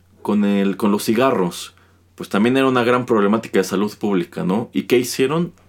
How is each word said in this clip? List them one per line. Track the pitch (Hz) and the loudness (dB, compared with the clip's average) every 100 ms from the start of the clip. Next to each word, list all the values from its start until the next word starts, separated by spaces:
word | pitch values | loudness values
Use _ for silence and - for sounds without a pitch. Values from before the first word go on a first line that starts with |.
| _ _ | _ _
con | - 104 | -2 0
el, | 101 101 98 92 | 2 0 0 0
con | 107 | 0
los | 104 | 0
cigarros, | - 113 135 117 87 - - - _ _ _ | 0 2 2 2 -2 -4 -14 -20 _ _ _
pues | - 90 | -16 -4
también | 101 113 131 | 0 2 2
era | 135 | 2
una | 127 | 2
gran | 120 123 123 | 2 0 2
problemática | 110 101 110 - 101 | 2 2 0 0 -2
de | |
salud | 92 95 104 - | 0 -2 -4 -4
pública, | 107 98 85 - | -2 -2 -2 -6
¿no? | 87 101 117 | -2 -2 -2
¿Y | - | -6
qué | - 123 | 0 0
hicieron? | 127 - 131 160 170 - | 0 -2 -2 0 -4 -8